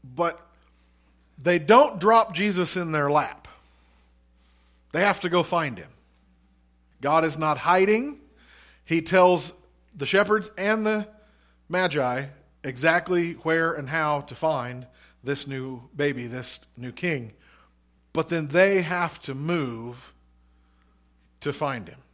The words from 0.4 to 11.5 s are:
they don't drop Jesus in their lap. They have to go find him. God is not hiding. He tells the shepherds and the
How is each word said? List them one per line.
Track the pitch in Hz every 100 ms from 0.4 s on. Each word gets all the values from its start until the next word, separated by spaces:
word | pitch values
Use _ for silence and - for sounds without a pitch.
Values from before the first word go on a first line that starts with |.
| - _ _ _ _ _ _ _ _ -
they | 139 175
don't | 147 233 285 208
drop | 190 226 220
Jesus | 160 208 180 175 185
in | 170
their | 156 143
lap. | 147 113 - - - _ _ _ _ _ _ _ _ _ _ _ _ _
They | 160
have | 202 190
to | 180
go | 180
find | 165 175 151 104
him. | 80 _ _ _ _ _ _ _ _ _ _ _
God | 135 160
is | 160 147
not | 156 147
hiding. | 160 185 196 220 277 277 _ _ _ - - _
He | - 165
tells | 160 185 180 175 - - _ _ _ 165
the | 135
shepherds | 196 202 214 - -
and | 196 220 214
the | 214 208 - _ _ _